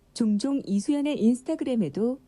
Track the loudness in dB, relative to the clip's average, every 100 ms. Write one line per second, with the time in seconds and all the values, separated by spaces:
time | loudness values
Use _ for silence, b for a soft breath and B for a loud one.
0 | _ -2 0 2 0 -2 -2 -2 0 0
1 | 0 2 2 2 0 -4 -2 0 -2 0
2 | -2 -4